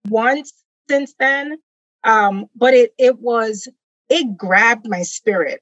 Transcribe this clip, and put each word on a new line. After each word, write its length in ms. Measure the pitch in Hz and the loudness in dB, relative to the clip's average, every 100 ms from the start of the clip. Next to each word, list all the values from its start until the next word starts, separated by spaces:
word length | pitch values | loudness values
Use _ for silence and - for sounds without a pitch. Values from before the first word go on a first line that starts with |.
| 202 | -6
once 440 | 220 240 285 285 _ _ _ - | -2 0 -2 -6 _ _ _ -4
since 240 | 277 277 - | -4 -4 -2
then, 380 | 269 277 285 311 _ _ _ _ | -2 -2 -4 -12 _ _ _ _
um, 420 | 214 220 202 196 208 - | 0 2 2 -2 -10 -2
but 180 | 247 | 4
it, 200 | 254 233 - | 4 4 2
it 220 | 254 247 | 0 0
was, 480 | 233 233 220 208 254 _ _ _ _ | -2 -2 -4 -8 -14 _ _ _ _
it 280 | 339 254 190 | -2 -2 -6
grabbed 500 | 180 190 233 233 226 | 0 2 2 0 -4
my 140 | 180 | -6
spirit, 600 | 175 - 214 190 139 - | -6 -4 -2 -2 -2 -6